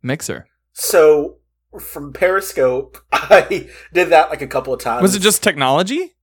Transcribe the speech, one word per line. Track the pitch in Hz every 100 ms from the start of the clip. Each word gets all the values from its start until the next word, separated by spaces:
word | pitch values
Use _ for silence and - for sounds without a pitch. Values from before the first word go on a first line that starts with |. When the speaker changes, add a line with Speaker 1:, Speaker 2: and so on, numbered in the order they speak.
Speaker 1:
Mixer? | 131 143 - 69 - _ _
Speaker 2:
So, | - - 185 156 151 147 - _ _ _ 196
from | - - 143
Periscope, | 131 185 190 190 - 131 127 135 - _
<laughs> |
I | - - 190 190 185 - - -
did | 170 175
that, | 165 160
like, | 151
a | 139
couple | 131 127
of | 127
times. | 127 117
Speaker 1:
Was | 185 196
it |
just | 190 -
technology? | - 147 131 139 185 285 370 _